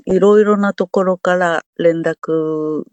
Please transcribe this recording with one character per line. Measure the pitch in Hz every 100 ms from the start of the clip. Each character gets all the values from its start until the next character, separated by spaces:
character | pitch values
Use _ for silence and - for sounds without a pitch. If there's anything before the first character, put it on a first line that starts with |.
| -
い | 185
ろ | 202 208
い |
ろ | 208 202
な | 202
と | - 185
こ | 196
ろ | 185 185
か | 185
ら | 180 175 165 - -
連 | 170 165
絡 | 165 160 - 160 156 156 156 151 -